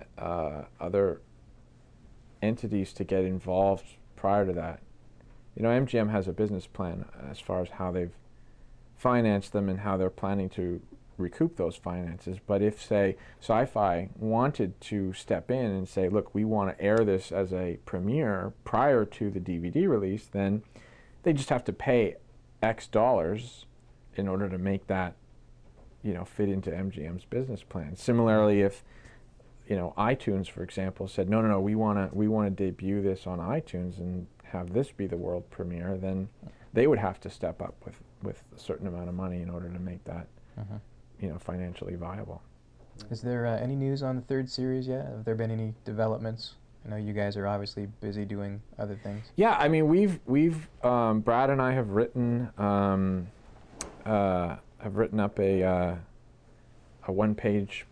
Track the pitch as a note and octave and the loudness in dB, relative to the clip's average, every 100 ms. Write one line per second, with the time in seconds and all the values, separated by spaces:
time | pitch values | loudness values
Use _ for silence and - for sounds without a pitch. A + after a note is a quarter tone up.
0 | - - F2 F2 D#2 D2+ - - E2 G2 | -20 -10 -4 -2 -2 -6 -12 -10 -2 2
1 | G2 D#2+ - - - - - - - - | 2 0 -8 -20 -20 -20 -20 -20 -20 -20
2 | - - - - G#2 A#2 G#2+ G#2 F#2+ - | -20 -20 -20 -4 -2 -2 -2 -2 -2 -4
3 | F2+ F#2+ F#2 F#2 F#2 F#2 G2 F#2+ - - | -2 0 2 -2 0 4 4 2 -2 -20
4 | - - G2 G2+ G2 E2+ D#2+ - - - | -20 -2 2 4 2 0 -4 -8 -16 -20
5 | - - - - - - A2+ B2 C3+ A#2 | -20 -20 -20 -20 -14 -2 2 2 2 2
6 | G#2+ G#2+ F#2+ E2+ G#2+ G2 - - F2+ F#2 | 2 0 0 -2 -2 -2 -8 -6 -6 -6
7 | - - C2+ - - F#2 F2+ - F#2 F2+ | -10 -12 -14 -10 -4 -4 -4 -4 -4 -2
8 | F2 - - - - - - - - - | -4 -8 -20 -20 -20 -20 -20 -20 -20 -4
9 | C3 B2 A2+ G2+ - G#2 G2 F#2 G2+ F#2+ | 2 4 4 2 0 -2 0 -2 -2 0
10 | F#2 - G2 G2+ F#2 - F2+ F2 - - | 0 -2 -2 0 -2 -2 -4 -4 -8 -20
11 | - - F2 - E3 - E2+ - F2+ F2+ | -16 -6 -4 0 0 0 -4 -4 -6 -6
12 | F2 E2+ - F#2 - G2 G#2 G#2 - G#2+ | -6 -8 -10 -8 0 2 2 0 0 2
13 | G2 - - - - A2 C3+ A2 G2+ E2+ | 2 0 -10 -8 0 2 2 2 2 2
14 | F#2 - A2 A2+ C3 - G2 - - G#2 | -2 -4 0 2 2 0 -4 -4 -6 -2
15 | F#2+ F#2 - F#2 - B2+ A#2 F#2+ F#2 - | -2 -4 -4 -2 -2 -2 0 -2 -4 -2
16 | F#2 G#2 - G2 A2 A2 G2 - G2+ A2 | 0 0 0 -2 0 2 0 0 2 4
17 | G#2+ F#2+ - F2+ F#2 F#2 F2+ E2+ - F#2 | 4 2 0 -2 -2 -2 -4 -6 -6 -4
18 | F#2+ C3+ C3 G2 F#2+ - - A2+ C#3 B2+ | 0 0 0 0 -4 -8 -2 2 6 4
19 | G2+ - G#2 G2 F2+ E2+ F2 F2 F#3+ A#2 | 2 -2 -4 -2 -4 -4 -2 2 4 2
20 | F#2+ G#2 - G2+ G2 G#2 - - - - | 0 -4 -4 -2 0 0 -4 -18 -20 -20
21 | - - - D3 C3 C3 - F#2+ - B2 | -20 -4 0 0 2 -2 -2 -4 2 4
22 | G2+ - - - - - A2 A2 - A2 | 4 0 -14 -20 -20 -2 0 0 0 2
23 | A#2+ A2+ E2 G#2+ A#2+ - - - - - | 4 4 2 -2 -6 -16 -20 -20 -20 -20
24 | - - G2 F#2+ G2+ F#2 F#2+ G2 - F#2+ | -12 -4 -2 0 -2 -2 -2 -2 -2 -2
25 | F2+ - - - - - - - - - | -2 -6 -20 -20 -20 -20 -20 -20 -20 -8
26 | G#2+ F2 F2+ - G2+ F#2+ - E2 F#2+ - | -4 -4 -6 -2 0 0 -2 -4 -4 -6
27 | D2+ F2+ - A#2 C3 G#2+ - F2+ D2+ F#2 | -8 -10 -6 -6 -4 -8 -8 -8 -8 -6
28 | - A#2 A2+ G#2+ G#2 G2+ G2 - - - | 0 4 6 6 6 6 4 2 -16 -20
29 | - - - - - - - G2 F2 - | -20 -20 -20 -20 -20 -14 -4 -2 -2 0
30 | G#2+ C3 - G2 F#2 - F2+ - F#2+ - | 0 0 0 -2 -4 -8 -8 -4 -4 -4
31 | F#2+ - F#2 A2 A2 G2 G2 A2 A2 G2+ | -6 -2 2 4 4 4 2 2 2 2
32 | F#2+ F#2+ G#2+ A2 G#2 F#2+ F#2+ F2+ F#2+ G2+ | 0 2 2 2 0 0 -2 -2 -2 0
33 | G2 F#2+ F#2+ F2+ E2+ D3 D#3+ F2+ F2+ F#2 | 0 0 -4 -4 -2 -4 -4 -6 -6 -6
34 | F2 F2+ F2 - - F#2 F2 G2+ C#3+ - | -6 -6 -8 -16 -10 -8 -2 -2 -2 -4
35 | F#2+ F2 F2 F2+ E2+ - F2 F2 F2+ F#2+ | -6 -4 -4 -4 -6 -8 -6 -6 -4 -4
36 | F#2+ F#2+ F#2+ - - - - - C3+ A#2 | -2 -4 -4 -10 -20 -20 -4 2 4 4
37 | G2+ F#2+ G2+ - E2+ - - - - - | 0 -4 -10 -6 -6 -6 -10 -12 -16 -18
38 | - - G2+ - - - - - F#2+ F2 | -20 -12 -10 -10 -16 -14 -10 -8 -6 -8
39 | F2 F2+ F#2 F2+ F2 F2 F2 F2 F#2 F2+ | -6 -6 -6 -6 -6 -8 -8 -8 -10 -10
40 | - - - - - - G2+ G#2+ - - | -10 -12 -12 -18 -18 -12 -10 -12 -14 -20
41 | - - G2 E2 - F2+ F2+ F2 F#2+ F2+ | -20 -10 -8 -8 -6 -6 -6 -8 -10 -8
42 | E2+ G2+ G#2+ F2+ - - _ - - - | -8 -10 -10 -14 -18 -20 _ -20 -20 -18
43 | G#2+ A#2 B2 B2 A#2+ A2 B2 C#3 C3+ C#3 | -12 -8 -4 -2 0 -2 -2 -2 -2 -2
44 | C3 B2+ B2 C3+ C3 - B2+ C3 B2+ B2+ | -2 -4 -2 -2 -2 -2 -2 -2 -2 -4
45 | C#3 A#2 A2 A2 A2+ A2+ A2 A2+ - G#2+ | -6 -6 -4 -2 -2 -2 -4 -6 -6 -2
46 | A2 G#2+ A2+ A2+ - - - - - G#2+ | 0 0 -4 -8 -10 -16 -20 -18 -10 -6
47 | G#2 G#2 G2+ G2 G2 G2+ G2+ - G2+ G#2 | -4 -2 -2 0 -2 -2 -4 -6 -8 -8
48 | G#2 G2+ G2+ G2+ G2+ G2+ - - G#2+ G2+ | -6 -4 -4 -4 -6 -8 -12 -8 -8 -6
49 | G2+ G#2 A2 - A3 - D3 D#3+ D#3 E3+ | -8 -8 -4 4 4 6 4 6 6 6
50 | G#3 D#3+ - C3+ D#3+ D#3+ D#3 - B2 B2 | 4 2 2 4 4 2 -8 -2 2 4
51 | A#2 A2 G#2+ A#2 C3+ C3+ B2+ C3 A2 G2 | 4 4 4 4 4 4 2 2 2 2
52 | A#2 B2 A#2+ A#2+ A#2+ - G#2 G2+ G2+ F#2+ | 2 2 0 0 -2 -2 2 4 4 4
53 | F#2+ F#2 F2+ - - - - - - - | 2 0 -4 -12 -20 -20 -18 -14 -14 -8
54 | - G#2+ G2+ F2+ F2 - - - A2 G2 | 0 2 4 2 0 -6 -14 -10 -4 0
55 | A2+ G#2+ G2+ - G2 F#2+ F#2 F2+ F2+ F2 | 2 2 0 2 4 4 4 4 2 -2
56 | E2+ - - - - - - - - - | -10 -20 -20 -20 -20 -20 -20 -20 -20 -12
57 | - F#2+ G#2+ G#2+ A2 G#2 G2 - - | -2 2 2 2 2 2 0 -6 -8